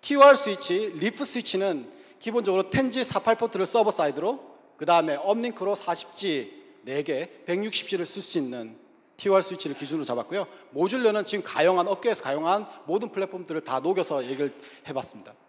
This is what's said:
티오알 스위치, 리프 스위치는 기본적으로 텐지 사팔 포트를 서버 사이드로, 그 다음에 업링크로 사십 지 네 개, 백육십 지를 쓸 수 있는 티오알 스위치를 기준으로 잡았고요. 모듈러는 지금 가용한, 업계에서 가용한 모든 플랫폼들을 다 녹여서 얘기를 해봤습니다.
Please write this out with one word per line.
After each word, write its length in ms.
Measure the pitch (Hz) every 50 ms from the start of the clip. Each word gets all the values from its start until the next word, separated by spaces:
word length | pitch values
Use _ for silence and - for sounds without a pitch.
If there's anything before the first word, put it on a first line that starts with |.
티오알 360 | - - 285 285 277 285 277 -
스위치, 560 | - 214 196 185 - - 175 190 220 214 175
리프 300 | 156 160 220 220 - 285
스위치는 640 | - - 247 226 - - 190 196 196 175 143 120 113 - - - - - _
기본적으로 500 | - 226 220 240 226 190 185 190 190 285
텐지 340 | - - 269 262 226 262 240
사팔 320 | - - 202 - 226 226
포트를 300 | 226 233 226 - 185 190
서버 240 | 180 - 240 214 214
사이드로, 500 | - - 165 147 135 139 156 202 262 269 - - - - - _ _ _
그 80 | 156
다음에 300 | 147 175 170 160 160 147
업링크로 580 | 143 160 196 208 233 233 240 220 - - 196 208
사십 420 | 202 - - 170 170 - - -
지 500 | - 196 196 160 139 117 - - - - - - - -
네 160 | - 135 143
개, 260 | 151 165 151 131 160 175 - - - -
백육십 420 | 175 185 208 220 202 - - -
지를 160 | - 185 175
쓸 160 | 160 - 202
수 160 | 190 - - 170
있는 400 | 143 127 123 123 113 113 110 - - _ _ _ _ _ _ -
티오알 240 | - 202 196 190
스위치를 340 | 180 - 185 - - 156 139
기준으로 300 | - 151 135 151 160 143
잡았고요. 400 | 123 123 120 110 - 170 202 185 - - - - -
모듈러는 560 | - 139 170 190 214 262 247 220 208 214 196
지금 180 | - - 208 175
가용한, 440 | - - - 151 175 185 180 175 190
업계에서 360 | 196 190 - 240 214 - -
가용한 440 | 131 139 147 156 165 185 208 214 208 - - -
모든 240 | - 165 214 220 226
플랫폼들을 520 | - 196 190 190 - 185 180 - 165 160
다 180 | - - 131 131
녹여서 460 | 131 165 190 185 170 - 160 143 127
얘기를 280 | 120 139 135 147 139 - - - - - - - -
해봤습니다. 460 | 143 135 123 - - 110 92 104 107 _ _